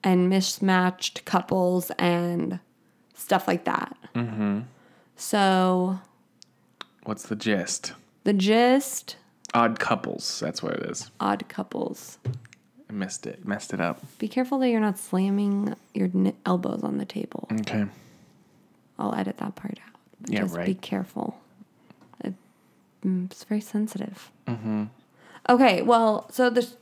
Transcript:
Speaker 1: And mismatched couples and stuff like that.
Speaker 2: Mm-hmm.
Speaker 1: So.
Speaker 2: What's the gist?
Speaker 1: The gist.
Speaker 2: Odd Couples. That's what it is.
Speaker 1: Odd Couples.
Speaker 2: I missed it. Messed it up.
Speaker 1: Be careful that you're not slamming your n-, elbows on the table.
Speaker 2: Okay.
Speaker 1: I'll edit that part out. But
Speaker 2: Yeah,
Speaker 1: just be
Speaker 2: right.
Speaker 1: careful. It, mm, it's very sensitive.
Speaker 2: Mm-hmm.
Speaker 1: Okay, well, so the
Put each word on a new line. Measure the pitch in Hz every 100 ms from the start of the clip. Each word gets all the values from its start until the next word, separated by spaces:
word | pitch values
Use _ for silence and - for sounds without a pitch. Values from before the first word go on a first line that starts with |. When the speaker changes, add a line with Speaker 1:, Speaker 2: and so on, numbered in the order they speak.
Speaker 1:
And | 196 180 180
mismatched | 190 185 - 196 185 185 180 - - -
couples | 185 185 190 180 180 175 -
and | 180 175 175 175 - 185 _ _ _ _ _ -
stuff | - 190 -
like | 180 -
that. | - - - - 120
Speaker 2:
Mm-hmm. | 117 110 104 101 123 - _ _ _ _
Speaker 1:
So. | - 214 190 185 185 185 180 190 - _ _ _ - _ _ _ - _
Speaker 2:
What's | - 107
the | - 104
gist? | 110 101 87 - - - _ _
Speaker 1:
The | -
gist. | 202 190 220 247 262 277 - - - _ _ -
Speaker 2:
Odd | 120 117 113
Couples. | - 107 - - - -
That's | 80 -
what | -
it | - -
is. | - - _
Speaker 1:
Odd | 98 202 -
Couples. | - 196 - - - - - 127 127 - - _ _ 285
Speaker 2:
I |
missed | 107 95 - -
it. | - -
Messed | 104 -
it | 98
up. | 85 - - -
Speaker 1:
Be | 208
careful | - 254 269
that | 254
you're | 226
not | 214 190
slamming | - 185 190 196 202 202 208 - _
your | 214 185
n-, | 185 190 - -
elbows | 180 - -
on | - -
the | 202
table. | 214 - - - 110
Speaker 2:
Okay. | 107 110 101 - - _ - _ _ _ _ _ _ -
Speaker 1:
I'll | - -
edit | - -
that | - -
part | 208 208 -
out. | - _ _
But | -
Speaker 2:
Yeah, | 104
Speaker 1:
just | 95
be | 85
Speaker 2:
right. | 87 95
Speaker 1:
careful. | - - 185 - - - _ _ - _ _ - - -
It, | - 190 _ _ _ _ _ _ 190
mm, | 185 185
it's | - -
very | 214
sensitive. | 214 208 214 196 208 196 - _ -
Speaker 2:
Mm-hmm. | 117 110 107 107 - _ _ - - -
Speaker 1:
Okay, | 247 262 196
well, | 226 233 226 214 -
so | - 247
the | 233 240 -